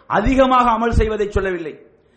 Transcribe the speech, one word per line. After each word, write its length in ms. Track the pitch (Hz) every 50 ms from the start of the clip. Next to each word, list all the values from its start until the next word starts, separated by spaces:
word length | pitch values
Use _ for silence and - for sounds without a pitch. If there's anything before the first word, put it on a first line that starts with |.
| _ -
அதிகமாக 640 | 127 196 214 254 269 269 269 262 262 247 247 240
அமல் 220 | 226 226 233 233
செய்வதை 380 | 220 - 220 220 214 208 208 202
சொல்லவில்லை, 580 | - 202 190 190 185 170 160 147 - - - _ _ _ _ _ _